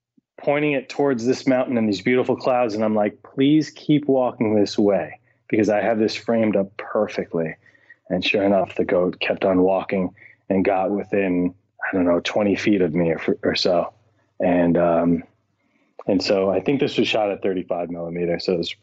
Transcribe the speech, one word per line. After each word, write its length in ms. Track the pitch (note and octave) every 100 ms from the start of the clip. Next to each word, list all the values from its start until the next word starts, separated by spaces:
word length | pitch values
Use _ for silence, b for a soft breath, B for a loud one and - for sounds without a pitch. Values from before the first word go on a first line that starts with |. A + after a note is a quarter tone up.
| _ _ _ -
pointing 360 | - C#3+ D3+
it 160 | C#3 A#2+
towards 360 | - C#3+ B2 A#2
this 220 | B2+ -
mountain 300 | B2+ C3 A#2
and 100 | A2
these 140 | F#2+
beautiful 340 | A#2+ B2+ B2 -
clouds. 380 | C#3+ B2 B2
And 100 | G#2
I'm 120 | A2 G#2+
like, 260 | G#2 -
"Please 460 | - - C3+ D#3 C#3+
keep 380 | - - D3 D3
walking 480 | C3+ B2 A2+ A2 G#2+
this 220 | G2 -
way," 420 | G2+ F#2+ D#2 - _ _ -
because 220 | G#2+ G#2
I 100 | G#2
have 180 | G2+ A2
this 160 | A2 -
framed 420 | - A#2 A2 G2
up 180 | G2 -
perfectly. 800 | - A2 G#2 - F2+ E2+ D#2+ - b b b b b
And 140 | F#2
sure 200 | - G#2
enough, 320 | G2 G2 F2+ -
the 80 |
goat 360 | F#2 F#2 F2+ -
kept 240 | - G2 G2
on 160 | F#2
walking 520 | F#2 F#2+ - G2+ F2+ - B B B
and 160 | G2 F#2+
got 260 | F#2+ F#2
within, 640 | G2+ F#2+ G2+ F#2+ F2+ F2+ - _ _ -
I 80 | F#2+
don't 100 | F2
know, 140 | F2
twenty 360 | - A2+ G2+ F#2+
feet 260 | A2 G2+
of 120 | F2+
me 180 | D#2+ E2
or, 100 | D#2 - -
or 120 | G2 F#2+
so. 380 | G2 F2 - - _ _ _ -
And, 360 | F#2 F2 F2 E2+
um, 460 | E2+ E2 E2+ E2 - _ _ _ _ _ _ - -
and 160 | F#2+
so 280 | - G2 G2
I 100 | F#2+
think 200 | F#2+ C#3
this 160 | C#3 -
was 100 | A2
shot 240 | A#2 G#2
at 100 | F#2
thirty-five 480 | G2+ F#2 E2+ F2 E2+
millimeter, 500 | F2 E2+ E2+ F2 E2+
so 140 | -
it's 220 | F2+ E2 -